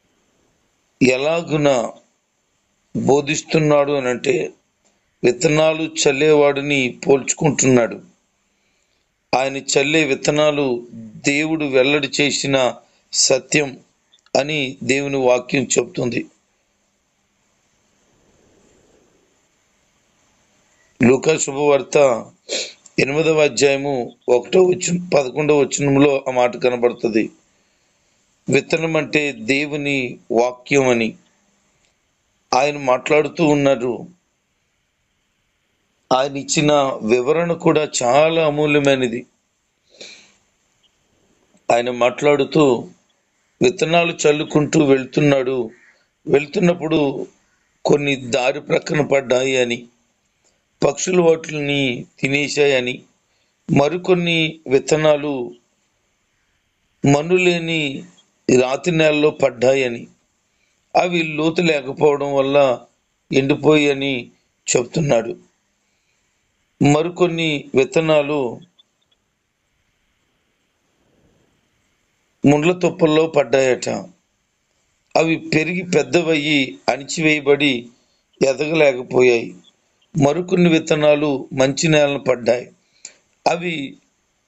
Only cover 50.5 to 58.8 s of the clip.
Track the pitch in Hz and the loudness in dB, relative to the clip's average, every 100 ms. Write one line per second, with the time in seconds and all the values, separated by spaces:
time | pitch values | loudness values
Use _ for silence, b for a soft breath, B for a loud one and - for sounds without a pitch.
50.5 | _ _ _ 143 - - 185 165 160 160 | _ _ _ -2 -2 -2 2 2 2 -2
51.5 | 151 143 143 135 123 - _ 135 143 139 | -8 -4 -2 -2 -4 -10 _ -4 -2 -2
52.5 | 147 143 131 123 127 - _ _ _ _ | 0 2 0 -2 -8 -14 _ _ _ _
53.5 | _ - 143 143 180 180 180 170 165 160 | _ -2 0 0 -2 0 0 0 -2 -2
54.5 | - - 131 123 156 156 147 147 135 120 | -6 -2 -2 0 0 2 0 -2 -6 -8
55.5 | - _ _ _ _ _ _ _ _ _ | -14 _ _ _ _ _ _ _ _ _
56.5 | _ _ _ _ _ 139 143 160 185 180 | _ _ _ _ _ 2 2 2 0 2
57.5 | 175 165 165 143 135 - _ _ _ - | 0 -2 -4 -4 -8 -14 _ _ _ 0
58.5 | 127 127 139 | 2 2 -2